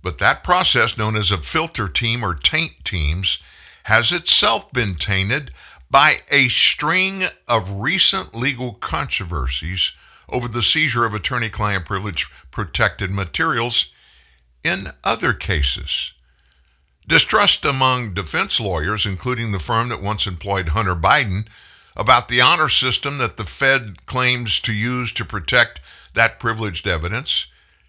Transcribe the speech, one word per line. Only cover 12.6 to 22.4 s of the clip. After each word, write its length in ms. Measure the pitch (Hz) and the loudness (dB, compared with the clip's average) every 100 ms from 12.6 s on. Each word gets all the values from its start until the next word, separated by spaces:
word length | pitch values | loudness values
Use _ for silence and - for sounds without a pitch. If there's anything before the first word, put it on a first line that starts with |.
| 101 - 107 - 95 | -6 0 0 0 -4
materials 760 | 98 92 - 165 127 120 117 - _ _ _ _ _ _ _ | -4 -4 -2 -2 0 0 -2 -4 _ _ _ _ _ _ _
in 240 | 156 185 95 - | -4 -4 -6 -6
other 280 | - 220 156 | -2 0 0
cases. 800 | 104 - 85 67 - - - - _ _ _ _ _ _ _ _ _ - | -2 -2 0 0 -2 -6 -6 -6 _ _ _ _ _ _ _ _ _ 2
Distrust 580 | 156 - 214 202 - | 2 4 2 2 2
among 500 | 151 135 131 127 117 | 0 2 2 2 -2
defense 460 | 90 85 160 196 - | -6 -6 -4 -2 -2
lawyers, 440 | 107 85 82 107 | -2 -2 -2 -2
including 460 | 104 92 120 120 113 | -2 -4 -4 -4 -2
the 80 | 98 | -4
firm 300 | - 113 120 | 0 0 0
that 120 | 113 | -4
once 260 | 101 104 101 | -4 -2 -4
employed 420 | 85 98 98 85 | -4 -2 -2 0
Hunter 260 | 92 95 | 0 0
Biden, 520 | 87 87 147 120 92 110 - - - _ - | 2 4 4 2 -2 -4 -14 -20 -20 _ -4
about 320 | 110 123 120 | 4 4 4
the 120 | 123 | 6